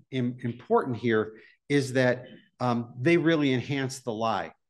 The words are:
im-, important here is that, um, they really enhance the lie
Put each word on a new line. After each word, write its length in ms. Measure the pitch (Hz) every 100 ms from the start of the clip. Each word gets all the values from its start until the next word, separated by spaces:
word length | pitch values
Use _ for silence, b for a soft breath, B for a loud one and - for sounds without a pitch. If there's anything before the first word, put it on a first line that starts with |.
| -
im-, 260 | 131 123 123
important 540 | 123 113 - 233 135 110
here 360 | 117 110 104 B B B -
is 240 | 143 127
that, 320 | 127 127 127 B B B -
um, 340 | 123 120 117 123
they 180 | 127 170
really 360 | 160 160 143
enhance 460 | 131 110 139 131 -
the 140 | -
lie 380 | 110 113 98 82 - _